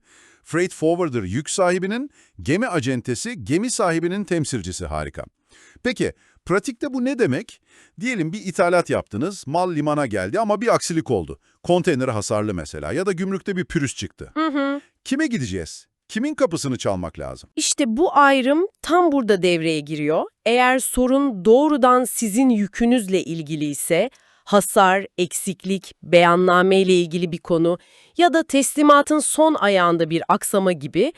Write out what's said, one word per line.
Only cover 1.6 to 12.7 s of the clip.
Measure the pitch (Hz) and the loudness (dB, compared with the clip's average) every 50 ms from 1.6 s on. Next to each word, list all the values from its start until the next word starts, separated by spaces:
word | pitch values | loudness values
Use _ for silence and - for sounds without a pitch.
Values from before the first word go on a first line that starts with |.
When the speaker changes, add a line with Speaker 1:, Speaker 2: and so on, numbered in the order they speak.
| 185 180 180 185 175 190 214 240 277 285 _ _ _ _ _ - | 2 2 2 0 -2 -4 -4 -4 -6 -10 _ _ _ _ _ -10
Speaker 1:
gemi | 82 - 143 190 247 247 | -4 -2 -2 0 0 -2
acentesi | 180 165 117 131 135 123 - - 123 - - 226 247 185 110 | -2 -2 -2 -2 -2 -4 -4 -6 -6 -6 -6 -8 -10 -10 -6
gemi | 92 139 175 214 254 | -2 -2 -2 -2 -2
sahibinin | 220 - 220 175 165 165 165 175 180 202 202 | -4 -2 -2 0 0 -2 -2 -4 -4 -4 -4
temsilcisi. | - 185 170 147 - - 120 90 90 87 - 90 | -2 -2 -2 -2 -4 -6 -6 -6 -8 -10 -8 -8
Harika. | 78 76 76 76 71 - - - - _ _ _ _ _ _ _ _ _ _ - | -8 -8 -8 -8 -8 -10 -14 -16 -16 _ _ _ _ _ _ _ _ _ _ -6
Peki, | 240 247 - 165 95 - _ _ _ _ _ - | -6 -4 -4 -4 -6 -6 _ _ _ _ _ -6
pratikte | - 170 202 202 - 240 - - 285 254 | -2 -2 -2 -2 -4 -8 -8 -8 -6 -6
bu | 269 240 | -4 -4
ne | 262 285 240 | -4 -2 -2
demek? | 233 175 123 147 - - - _ _ _ _ _ _ _ _ - | -2 -2 -2 -4 -6 -10 -16 _ _ _ _ _ _ _ _ -10
Diyelim | 175 254 254 214 156 160 170 | -8 -6 -4 -4 -4 -6 -6
bir | 214 196 | -8 -10
ithalat | 185 170 - 185 175 180 175 165 - | -6 -2 0 0 2 2 2 0 0
yaptınız, | 135 101 85 _ - 104 131 185 208 180 - 127 | -2 -4 -4 _ -6 -6 -6 -6 -8 -10 -10 -6
mal | 143 170 185 185 175 | -2 -2 -2 -2 -2
limana | 147 147 151 151 147 143 | -2 -2 -2 -2 -2 -2
geldi | 127 101 104 92 95 127 196 | -2 -4 -4 -4 -2 -2 -2
ama | 233 208 208 202 | 0 0 -2 0
bir | 233 226 190 | 0 2 0
aksilik | 151 - - 175 160 147 - | 0 0 -2 -4 -4 -2 -2
oldu. | 127 98 82 69 - - _ _ _ _ - | -2 -2 -2 -4 -10 -18 _ _ _ _ -2
Konteyner | - 175 180 165 185 160 123 131 127 | 0 2 2 2 2 0 0 0 -2
hasarlı | 117 107 101 - 117 104 107 107 101 | -4 -4 -4 -2 -2 -2 -2 -2 -4
mesela | 87 76 - | -6 -8 -10